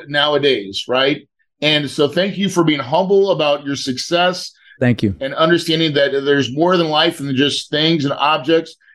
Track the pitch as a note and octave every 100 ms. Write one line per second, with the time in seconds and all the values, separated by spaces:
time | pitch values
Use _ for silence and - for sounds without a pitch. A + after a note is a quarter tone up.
0 | C#3 C#3+ D3 D3 C#3 A#2 G2 G2 - B2
1 | C#3 C#3+ - _ _ _ D3+ D3+ C#3 -
2 | C#3+ E3+ G3 F3+ G3 F3 D#3+ C#3+ B2 D#3+
3 | F#3+ G3 G3 D#3+ D3 C#3+ C#3 C3+ C3+ B2+
4 | - E3+ F3+ F3+ - - - - B2 A2+
5 | G#2+ F#2+ C3+ C#3+ E3 E3+ E3 D#3+ D#3+ C#3+
6 | C#3+ C#3 C#3 C#3 A#2+ C#3 F3 F#3 D#3+ D3+
7 | E3 E3 C#3 B2+ C#3+ - - D3+ D#3+ E3
8 | C#3 - D3 D#3 C3+ E3 D#3+ - _